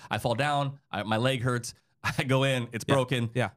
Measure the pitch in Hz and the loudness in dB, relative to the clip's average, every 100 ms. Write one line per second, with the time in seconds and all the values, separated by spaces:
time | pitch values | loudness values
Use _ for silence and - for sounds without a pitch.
0 | - 107 131 113 143 143 143 139 _ 98 | -4 -2 0 0 0 0 -2 -6 _ -6
1 | 101 110 127 131 120 123 120 - _ _ | -2 0 2 0 0 -2 -4 -12 _ _
2 | - - 151 131 135 131 117 113 - 139 | -4 -2 2 4 4 2 -2 -6 0 2
3 | 127 127 117 123 117 | 2 0 -2 -2 -4